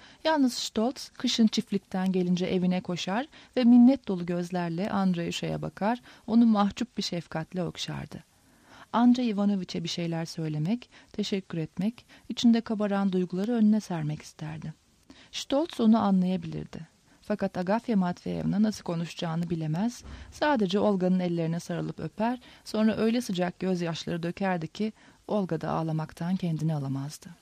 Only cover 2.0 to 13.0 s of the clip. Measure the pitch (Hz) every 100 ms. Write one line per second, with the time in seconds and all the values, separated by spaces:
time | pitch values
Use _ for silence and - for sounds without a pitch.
2 | 190 185 180 180 185 190 180 180 180 175
3 | - 202 294 - - - 240 247 240 269
4 | - 185 175 175 175 180 170 165 202 196
5 | 190 170 170 175 165 156 156 - 202 247
6 | - - - 226 233 208 202 - 240 -
7 | - 175 - 160 160 185 165 - - 147
8 | - - - _ _ _ _ - - 220
9 | 247 247 240 202 202 202 180 180 165 -
10 | 170 165 165 - 160 151 156 240 - -
11 | - - 202 196 - 170 156 - 202 -
12 | - - - 254 240 226 233 214 208 196